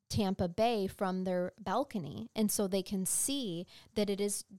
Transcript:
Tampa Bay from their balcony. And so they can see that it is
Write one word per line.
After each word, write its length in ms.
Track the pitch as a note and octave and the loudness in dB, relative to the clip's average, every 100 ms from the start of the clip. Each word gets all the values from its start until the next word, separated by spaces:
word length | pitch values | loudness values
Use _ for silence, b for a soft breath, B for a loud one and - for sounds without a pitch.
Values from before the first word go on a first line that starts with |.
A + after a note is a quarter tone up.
| - | -4
Tampa 360 | - G3 G3 F#3 | 0 2 2 0
Bay 400 | F3 A3+ A3+ F#3+ | 2 2 4 0
from 380 | - F#3+ F#3 | 0 -2 0
their 280 | F#3 F3+ F3+ - | 0 0 -2 -4
balcony. 720 | G3 G#3 C#4+ G#3 C#3+ - A3+ - | -2 -2 -2 -4 -6 -8 -6 0
And 140 | G#3+ | 2
so 160 | - G3 | 2 2
they 140 | F#3+ | 0
can 240 | F#3 F#3+ F#3 | 0 -2 0
see 600 | - - C#4 A#3 E3 F3+ B B | 0 0 0 -2 -4 -8 B B
that 160 | - G3+ | 0 0
it 100 | G3 | 2
is 240 | G3+ G3+ - | 0 -2 -8